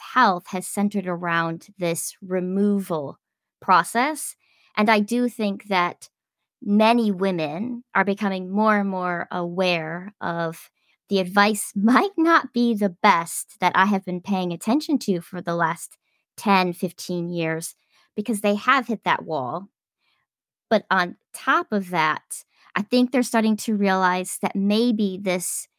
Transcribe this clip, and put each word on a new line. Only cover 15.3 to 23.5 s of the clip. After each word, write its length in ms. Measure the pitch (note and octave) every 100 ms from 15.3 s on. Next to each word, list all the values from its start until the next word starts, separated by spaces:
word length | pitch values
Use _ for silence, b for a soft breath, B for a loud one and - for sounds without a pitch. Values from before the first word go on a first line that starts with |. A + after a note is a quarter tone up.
| F3+
the 140 | F3
last 440 | E3+ E3 E3+ - _ _ _ _ -
ten, 360 | G#3+ G3 F3+
fifteen 560 | F3 F3 - - F3 E3+
years, 460 | F3 D#3+ D#3+ E3 - _ _ _
because 260 | - G#3+ G#3
they 160 | G#3 G#3
have 320 | - C4+ -
hit 160 | A3
that 200 | F3+ D3+
wall. 440 | - D3+ B2 D#3+ G3+ _ _ _ _ _ _ _ _ _ -
But 140 | G#3+ -
on 260 | F#3+ F3 - _
top 360 | - - D#4 F4
of 180 | G#3 F3+
that, 520 | F3+ D#3 D3+ - - - b b
I 80 | -
think 300 | G#3 B3 B3
they're 100 | B3+
starting 340 | A#3+ A3+ A3